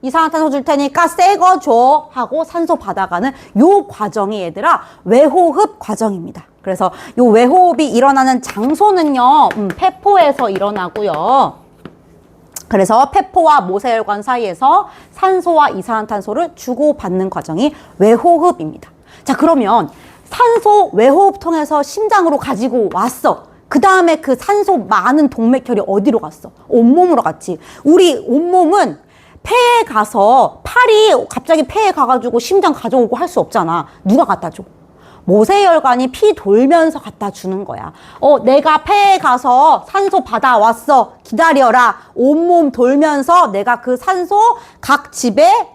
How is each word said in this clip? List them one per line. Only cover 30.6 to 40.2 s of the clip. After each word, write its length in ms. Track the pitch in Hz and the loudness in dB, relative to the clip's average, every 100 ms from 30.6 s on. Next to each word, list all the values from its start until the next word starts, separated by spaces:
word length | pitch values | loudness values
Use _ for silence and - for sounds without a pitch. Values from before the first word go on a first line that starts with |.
팔이 640 | - 480 494 427 427 311 - | -4 0 2 4 4 2 -2
갑자기 340 | - - 311 285 | -10 -2 -2 0
폐에 240 | 403 415 | -2 -2
가가지고 480 | 330 247 254 240 233 | 0 -2 -2 -2 -4
심장 320 | - 392 339 | 0 0 0
가져오고 440 | 285 233 254 220 247 | -2 -2 0 0 -2
할 100 | 320 | -4
수 140 | - | -4
없잖아. 460 | - 226 165 165 156 - 190 | -4 -4 -2 -4 -6 -10 -2
누가 180 | 240 302 | 0 0
갖다 240 | 185 - | -4 -8
줘? 140 | - 185 _ _ _ - - - | -14 -20 _ _ _ -20 -12 0
모세혈관이 840 | 196 220 403 392 320 269 247 262 | 2 2 2 4 2 0 -2 -2
피 220 | 254 427 339 | 0 0 0
돌면서 640 | 196 208 269 339 320 311 | 0 2 4 2 2 -4
갖다 300 | - - 202 | -16 -12 -12
주는 320 | - 185 190 | -10 -10 -10
거야. 300 | 202 113 - - - - | -10 -14 -16 -20 -20 -2
어, 200 | 269 285 | 2 2
"내가 440 | 214 277 302 302 | 2 2 2 -2
폐에 340 | - 415 403 381 | 0 2 2 2
가서 640 | 294 247 262 247 311 240 - | 0 -2 0 2 4 2 -2
산소 360 | - 392 381 | -4 -2 -2